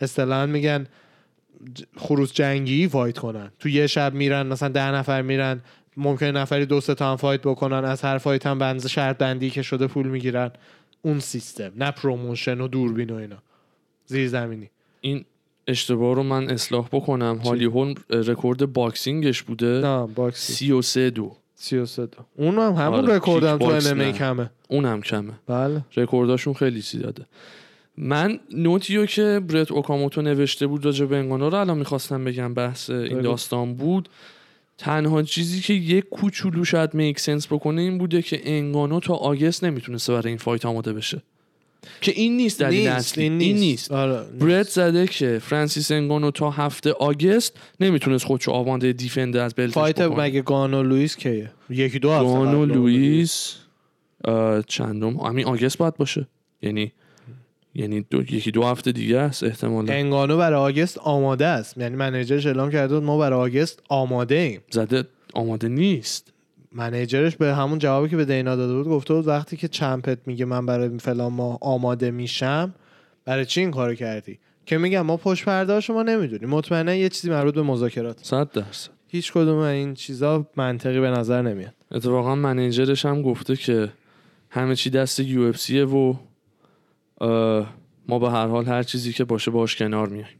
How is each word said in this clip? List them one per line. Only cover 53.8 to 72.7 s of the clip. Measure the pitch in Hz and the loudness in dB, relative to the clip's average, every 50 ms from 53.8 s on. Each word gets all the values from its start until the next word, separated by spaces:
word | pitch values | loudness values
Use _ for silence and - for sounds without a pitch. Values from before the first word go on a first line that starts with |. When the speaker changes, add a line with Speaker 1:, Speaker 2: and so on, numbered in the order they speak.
| _ _ _ _ _ _ _ _ - | _ _ _ _ _ _ _ _ -2
Speaker 2:
اه، | 113 113 113 113 110 107 107 107 | 0 0 2 2 2 2 0 0
چندم؟ | - - - 120 110 107 107 110 110 123 | -2 -4 -4 -4 -4 -4 -2 -2 -2 -2
همین | 156 - 113 117 131 131 | -2 -4 -2 -2 0 0
آگست | 123 127 113 120 131 - - | 0 0 2 2 0 2 2
باید | 170 165 160 | 0 0 2
باشه، | - 143 135 - - 139 - _ _ _ _ _ _ - | 0 -2 -2 -2 -4 -6 -6 _ _ _ _ _ _ -6
یعنی، | 104 107 107 107 107 - _ _ _ _ _ _ - 120 131 - _ _ _ _ _ - | -4 -2 -2 -4 -4 -8 _ _ _ _ _ _ -20 -20 -20 -20 _ _ _ _ _ -8
یعنی | - - 104 104 104 104 - | -6 -4 -4 -4 -4 -2 -2
دو... | - 131 131 | -2 -2 0
یکی | - - 110 104 113 | -2 -4 -4 -2 0
دو | 107 117 120 | 2 2 2
هفته | 123 123 123 - 131 120 | 2 0 0 -2 -2 -2
دیگه | 120 110 110 117 127 | -2 0 0 2 2
است | 143 147 135 - - | 2 0 -2 -2 -4
احتمالاً. | 113 110 - - 113 113 110 110 107 139 | -4 -4 -2 -4 -2 -2 -2 -2 -2 -2
Speaker 1:
انگانو | 143 143 143 139 139 139 139 156 | 0 0 0 2 2 2 2 2
برای | 165 175 165 151 143 | 2 4 4 4 4
آگست | 139 139 139 147 165 180 - - | 2 2 2 2 0 0 -2 -4
آماده | - 151 143 143 139 135 135 127 147 | -2 0 2 2 2 2 2 2 2
است، | 170 165 120 107 - - 123 | 2 2 0 -4 -6 -8 -8
یعنی | 123 120 123 | -6 -6 -4
منیجرش | 135 135 135 127 127 127 120 139 147 143 | -2 -2 -2 -2 -2 0 0 0 2 2
اعلام | 147 131 131 135 147 | 2 0 0 0 0
کرده | 147 151 139 131 143 | 2 0 2 2 2
بود | 156 151 | 0 2
ما | 147 147 151 | 2 2 2
برای | 151 139 131 127 | 2 4 4 2
آگست | 127 127 120 135 160 165 - - _ - | 2 2 2 2 0 0 -2 -10 _ -2
آماده | 147 135 131 127 127 123 123 117 139 | 0 0 2 0 0 0 2 2 2
ایم. | 160 180 143 104 87 - _ | 2 2 0 -2 -6 -10 _
Speaker 2:
زده | - 117 110 107 123 131 127 - _ _ _ - - | -2 -2 0 2 0 0 -2 -4 _ _ _ -8 -6
آماده | - 113 113 110 110 113 113 | -4 -2 -2 -2 -2 -2 -2
نیست. | 120 139 180 202 185 127 110 - - - - _ _ _ _ _ _ _ - _ - | 0 2 2 2 0 0 -2 -6 -8 -10 -10 _ _ _ _ _ _ _ -20 _ -10
Speaker 1:
منیجرش | 120 117 117 117 120 123 113 123 135 151 165 165 | -8 -6 -4 -4 -4 -2 0 2 2 2 2 2
به | - 156 143 139 | 2 2 2 2
همون | 143 135 139 156 156 | 2 0 0 0 0
جوابی | 147 139 135 139 151 156 | 2 2 2 2 2 2
که | 170 | 0
به | 160 151 | 0 0
دینا | 135 139 131 127 127 127 | 2 0 0 0 0 0
داده | 127 127 123 123 | 0 0 0 0
بود | 131 143 160 | -2 0 0
گفته | 160 143 135 - 156 | 0 0 0 2 0
بود | 160 160 | 2 2
وقتی | 156 147 147 147 - 170 | 2 0 0 -2 -6 -8
که | 156 - 156 | -8 -8 -8
چمپت | - - 156 135 131 127 127 139 131 120 - | -4 -2 -2 -2 -2 -2 -2 -2 -4 -4 -4
میگه | 131 123 120 127 | -8 -6 -4 -2
من | 123 127 123 123 | -2 -2 -2 0
برای | 123 123 120 123 120 117 117 | 0 0 0 0 -2 -4 -4
فلان | - 131 123 120 123 120 123 | -4 -4 -2 -2 -2 -2 -2
ماه | 123 123 120 120 - | -4 -4 -4 -6 -4
آماده | - 139 131 123 127 123 123 120 127 123 | -2 -2 0 0 0 0 0 0 0 -2
می‌شم، | 120 120 123 120 - - 131 131 143 156 175 190 | -2 -4 -6 -6 -4 -2 -2 0 0 0 -2 -4